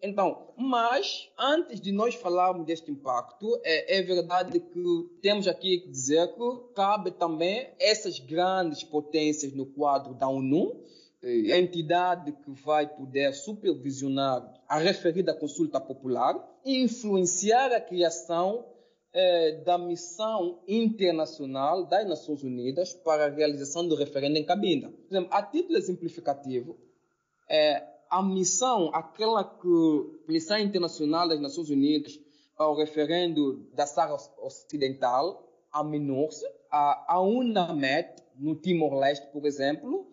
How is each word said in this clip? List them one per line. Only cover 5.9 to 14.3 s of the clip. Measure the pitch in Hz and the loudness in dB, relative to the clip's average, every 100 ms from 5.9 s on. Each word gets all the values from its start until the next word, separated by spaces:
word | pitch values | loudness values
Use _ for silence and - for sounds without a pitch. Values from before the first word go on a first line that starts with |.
dizer | 135 131 151 175 | -6 2 4 2
que | - 240 254 - | 0 -4 -4 -8
cabe | - 196 208 185 | 0 2 2 -2
também | 175 170 156 175 214 269 - | -2 -2 0 0 -2 -6 0
essas | 277 - 190 170 | 2 2 0 -8
grandes | 135 156 180 190 175 143 | -6 0 2 2 0 -4
potências | - 151 147 160 151 151 139 | -4 -4 0 0 0 0 -4
no | 135 131 | -6 -8
quadro | - 147 139 131 | -2 2 2 -2
da | 127 135 | -4 -2
onu, | 135 131 151 349 494 - - _ _ | 0 2 2 2 -4 -14 -20 _ _
eh, | 127 120 107 | -2 0 4
a | 175 | 4
entidade | 180 175 156 170 180 175 147 | 2 0 0 2 2 0 -4
que | 147 - | -12 -14
vai | 131 147 151 147 | -10 0 0 0
poder | 151 135 135 139 | -4 -6 0 0
supervisionar | 135 - 208 196 143 135 127 139 135 139 | -2 -10 -4 -2 -2 -2 -6 -2 0 0